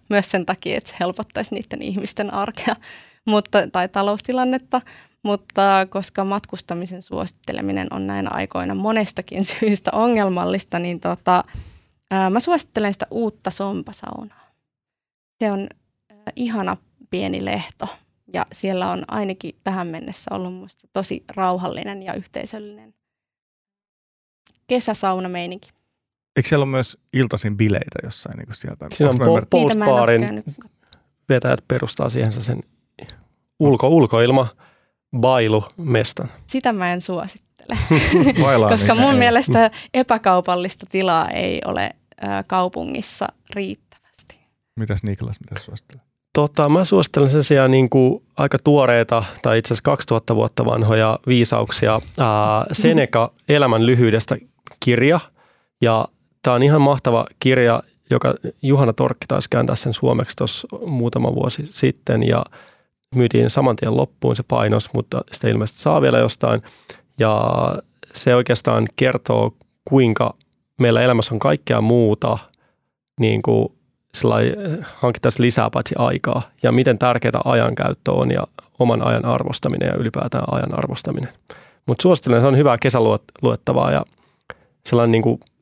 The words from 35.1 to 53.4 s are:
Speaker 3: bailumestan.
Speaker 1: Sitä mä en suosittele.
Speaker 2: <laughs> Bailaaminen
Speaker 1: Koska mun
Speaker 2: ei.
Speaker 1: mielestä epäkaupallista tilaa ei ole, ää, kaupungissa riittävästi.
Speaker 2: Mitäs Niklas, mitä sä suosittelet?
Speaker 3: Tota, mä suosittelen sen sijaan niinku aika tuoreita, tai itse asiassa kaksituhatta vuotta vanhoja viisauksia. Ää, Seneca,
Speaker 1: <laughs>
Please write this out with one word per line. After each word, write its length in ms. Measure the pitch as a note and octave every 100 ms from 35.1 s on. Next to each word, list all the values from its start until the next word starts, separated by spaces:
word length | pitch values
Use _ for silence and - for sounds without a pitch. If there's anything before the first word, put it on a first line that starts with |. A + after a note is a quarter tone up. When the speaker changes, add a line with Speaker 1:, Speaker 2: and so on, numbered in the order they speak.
| B2
Speaker 3:
bailumestan. 1120 | B2+ B2+ A2 G#2+ G#2 - D#3+ A#2+ - - B2 - -
Speaker 1:
Sitä 260 | C4 B3+
mä 200 | G#3 F3+
en 80 | F3+
suosittele. 800 | - F3 F#3+ - _ _ - - -
Speaker 2:
<laughs> 520 | D#3+ - F4 C#4 F#3
Bailaaminen 380 | C#3 B2 G#2+ -
Speaker 1:
Koska 160 | G3+ A3+
mun 180 | C4+
Speaker 2:
ei. 60 | C4
Speaker 1:
mielestä 520 | A#3+ A#3 C4+ A3+ A3 - -
epäkaupallista 920 | B3+ B3+ A3+ G3+ F3+ F3+ F3+ F#3 - -
tilaa 400 | F#3+ F#3 E3 -
ei 320 | - F#2 F2 -
ole, 240 | - G2 - _ _
ää, 220 | G2+ G2
kaupungissa 840 | G2 F#3 F#3 - - - - - - - _ G3+
riittävästi. 840 | F#3+ G3+ _ _ _ - - _ _ _ _ -
Speaker 2:
Mitäs 280 | A2 G2+
Niklas, 360 | G#2+ G2 A2+ G#2+
mitä 200 | - -
sä 60 | -
suosittelet? 400 | A2 - C3 _ _ _
Speaker 3:
Tota, 360 | - D3 - D3
mä 160 | D3+ -
suosittelen 440 | F#3+ D3+ D3 C#3
sen 140 | D3+
sijaan 280 | C#3+ C#3 C3
niinku 520 | C3 B2+ C3+ B2+ G3 - -
aika 200 | C#3 C3
tuoreita, 600 | D3 C#3+ B2+ A#2 A2+ A2+ G2 -
tai 160 | A#2 A2+
itse 80 | -
asiassa 160 | A#2 -
kaksituhatta 440 | C#3+ - A2+ - A2
vuotta 300 | A2 - A#2
vanhoja 540 | A#2 A2 A2 A2 A2+ -
viisauksia. 760 | B2 A#2 A2+ A2 - A2 A2 - -
Ää, 460 | A#2+ G#2+ G#2+ G#2+ -
Seneca, 600 | - - D#3+ C3 A#2 A#2
Speaker 1:
<laughs> 100 | -